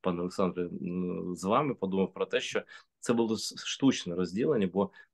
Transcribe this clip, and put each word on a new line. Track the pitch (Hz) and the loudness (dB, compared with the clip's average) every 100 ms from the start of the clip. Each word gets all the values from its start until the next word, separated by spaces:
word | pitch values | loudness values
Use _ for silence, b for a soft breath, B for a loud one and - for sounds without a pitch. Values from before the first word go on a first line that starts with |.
пане | 92 87 | -2 -2
Олександре, | 90 - 92 87 | -2 0 0 0
м, | 87 87 90 90 90 87 90 90 | -4 -4 -4 -4 -2 -4 -6 -4
з | |
вами | 92 120 151 | 2 2 2
подумав | 117 98 95 95 | -2 0 2 0
про | - 95 | 0 -2
те, | 127 | -2
що | - 110 B B - _ | -2 -4 B B -20 _
це | - | 0
було | 117 113 | 2 2
с-, | 107 - - - | 0 -4 -8 -8
штучне | - 135 123 90 | 2 4 4 0
розділення, | 87 87 95 151 131 95 | -2 -2 0 2 2 2
бо | 90 98 B B | 2 0 B B